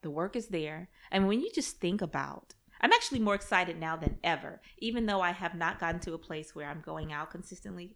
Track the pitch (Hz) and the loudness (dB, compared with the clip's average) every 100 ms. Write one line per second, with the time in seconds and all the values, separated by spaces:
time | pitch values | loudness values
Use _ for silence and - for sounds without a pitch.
0 | 156 147 190 240 226 180 151 156 180 _ | -6 -2 -2 -2 -2 -2 -2 -6 -12 _
1 | - 196 196 220 392 339 - - 175 202 | -2 4 4 4 2 -2 -4 -2 -2 0
2 | 170 143 139 143 - - _ - - 466 | -2 -2 -4 -8 -16 -20 _ 2 6 6
3 | - 254 214 202 - 190 175 165 160 160 | 4 2 2 2 4 2 2 -2 -2 0
4 | 170 - 170 160 - - - - 226 233 | 0 2 0 0 -2 -12 -18 -6 -2 0
5 | 220 196 180 180 175 175 170 202 170 175 | 2 4 2 2 -2 0 0 0 -2 -2
6 | 175 165 - 156 156 156 147 156 156 160 | -4 -8 -6 -8 -8 -10 -8 -8 -8 -6
7 | 156 147 160 170 - 185 202 180 180 | -6 -6 -6 -10 -12 -14 -12 -12 -12